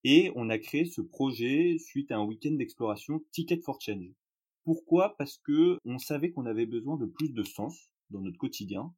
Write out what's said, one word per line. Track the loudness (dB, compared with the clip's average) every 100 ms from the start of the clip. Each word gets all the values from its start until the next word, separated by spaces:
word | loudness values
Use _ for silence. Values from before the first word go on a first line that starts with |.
et | 10 8 8 0
on | 0
a | -2
créé | -2 -2
ce | -2 -4
projet | -10 -2 -2 0 0 4 2 2
suite | -4 -6 -4
à | -2
un |
week-end | -2 -2 -2
d'exploration | -2 -4 -4 -4 -4 -4 -6 -6
Ticket | -8 -2 -2
for | -2 -8
Change. | -6 -8 -10 _ _ _ _ _
Pourquoi ? | -2 -2 2 4 4 -2
Parce | -10 -8
que | 0 4 4 4
on | -4 -8
savait | -4 -2 -2
qu'on | -2 -4
avait | -2 -2
besoin | -2 -4 -4
de | -4
plus | -4 -4
de | -4
sens | -6 -6 -8 -10 _ _ _
dans | -8
notre | -8 -6
quotidien | -6 -6 -8 -6 -8